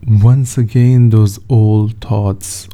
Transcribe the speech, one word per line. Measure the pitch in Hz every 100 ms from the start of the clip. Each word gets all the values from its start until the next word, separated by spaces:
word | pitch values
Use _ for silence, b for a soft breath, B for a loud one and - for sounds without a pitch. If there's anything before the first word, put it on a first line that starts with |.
| -
Once | 107 110 131 127 -
again, | 117 127 123 127 120
those | 110 104 101 -
old | 120 107 107 107 110
thoughts | - 107 101 98 - - -